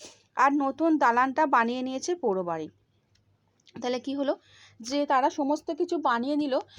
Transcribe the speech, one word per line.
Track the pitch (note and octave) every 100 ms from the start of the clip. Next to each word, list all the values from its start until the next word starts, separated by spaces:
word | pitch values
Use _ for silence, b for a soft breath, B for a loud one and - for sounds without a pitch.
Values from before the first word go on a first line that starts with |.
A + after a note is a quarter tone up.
| B B B -
আর | C4+
নতুন | C#4+ C4+ - E4 D#4
দালানটা | B3+ A#3+ C4 C4 D4+
বানিয়ে | B3+ A3+ B3+
নিয়েছে | B3+ C4 F4 F4
পোড়ো | A#3+ F#3+
বাড়ি। | E3+ D#3+ D#3 - _ _ _ _ _ _ _ _ _ A#3+
তাহলে | B3 B3+
কি | C4+ C#4
হলো, | C#4 G4 b b b b
যে | A3+ C#4+ C#4+
তারা | C4 D4
সমস্ত | D#4 C#4 D#4 -
কিছু | D#4 F4 E4+
বানিয়ে | C#4+ A#3 C4 D4
নিল, | D4 C#4 -